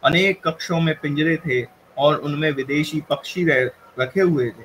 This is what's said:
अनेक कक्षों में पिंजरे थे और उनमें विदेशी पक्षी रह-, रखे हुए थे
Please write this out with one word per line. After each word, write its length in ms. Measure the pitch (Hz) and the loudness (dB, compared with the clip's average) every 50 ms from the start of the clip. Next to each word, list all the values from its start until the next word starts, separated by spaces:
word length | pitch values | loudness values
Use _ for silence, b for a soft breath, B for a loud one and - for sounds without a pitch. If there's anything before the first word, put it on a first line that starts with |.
| - | 2
अनेक 400 | 135 151 175 190 196 190 - - | 2 4 4 2 2 0 0 -2
कक्षों 360 | 165 160 - - - 175 165 | -4 -4 -4 -6 -4 -2 0
में 200 | 165 160 156 160 | 2 0 0 -2
पिंजरे 360 | - 151 147 143 156 160 165 | -4 -4 -2 0 0 0 0
थे 300 | 156 160 165 127 127 120 117 - _ _ _ _ - | 0 -2 -2 -2 -2 -2 -4 -12 _ _ _ _ 0
और 180 | 139 147 151 | 2 2 2
उनमें 360 | 147 - 147 147 143 151 156 147 | 2 -2 -6 -4 -2 -2 -2 -2
विदेशी 480 | 135 131 127 143 147 151 151 - 156 | -2 -4 -2 -2 -2 -2 -2 -4 -6
पक्षी 440 | 147 - 147 139 - - - 180 180 | -4 -4 -6 -6 -4 -10 -4 -2 0
रह-, 580 | 165 147 127 131 127 - _ - - - - 127 | 2 2 2 2 0 -4 _ -20 -20 -6 -4 -4
रखे 180 | 131 - 190 | -2 0 2
हुए 260 | 190 180 165 143 123 | 2 4 4 2 0
थे 160 | 117 104 - 113 | -2 -4 -8 -20